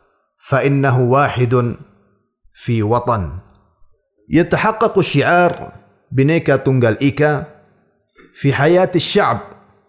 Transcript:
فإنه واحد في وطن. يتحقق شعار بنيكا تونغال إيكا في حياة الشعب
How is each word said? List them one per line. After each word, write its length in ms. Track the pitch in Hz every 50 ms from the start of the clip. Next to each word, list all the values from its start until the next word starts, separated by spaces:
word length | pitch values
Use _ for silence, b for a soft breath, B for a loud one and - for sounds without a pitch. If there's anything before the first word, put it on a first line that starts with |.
| _ _ _ _ _ _ _ _ - -
فإنه 520 | 139 131 123 139 139 139 135 139 123 127
واحد 760 | 127 120 127 139 143 131 - 117 127 117 127 123 120 120 - - - - _ _ _ _ _ _ _ _ _ _ _ _ _
في 300 | - - - 120 113 104
وطن. 560 | 104 117 120 120 123 117 104 87 73 71 92 - - _ _ _ _ _ _ - - _ _ _ _ _ _ _ -
يتحقق 720 | - 156 175 - 185 151 - 220 220 - 233 208 - 190
شعار 720 | 165 - - 139 123 131 175 175 175 170 - - - - - - - _ _ _ _ _ 123
بنيكا 440 | 127 135 147 165 165 - - 139
تونغال 420 | 131 - 139 131 131 123 113 107 -
إيكا 460 | 135 139 131 - 147 151 147 - 160 - - - _ _ _ _ _ _ _ _ _ _ _ - - _ _
في 180 | - - 139 135
حياة 380 | - 139 156 175 180 185 180 -
الشعب 460 | 160 - - - 208 175 123 104 98 - - - - _ _ _ _ _